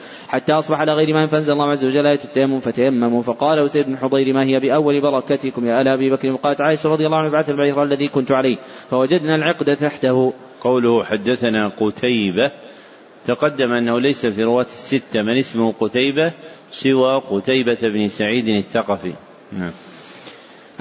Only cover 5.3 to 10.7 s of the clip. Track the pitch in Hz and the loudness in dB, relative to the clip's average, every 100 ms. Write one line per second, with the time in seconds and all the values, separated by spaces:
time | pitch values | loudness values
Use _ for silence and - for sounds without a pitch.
5.3 | 139 131 127 117 120 131 135 135 131 135 | -2 -2 -4 0 2 2 2 0 0 0
6.3 | 131 143 143 147 156 156 156 156 156 156 | -2 -2 0 0 0 0 0 0 0 0
7.3 | 151 151 143 143 139 143 139 143 143 127 | 0 0 0 0 2 0 0 0 0 0
8.3 | 131 131 107 - - - 127 131 175 151 | 2 2 0 -6 -20 -4 0 2 2 2
9.3 | 160 156 165 143 139 147 143 131 127 127 | 0 0 -2 0 0 -2 0 0 2 2
10.3 | - - - 123 | -2 -12 -6 0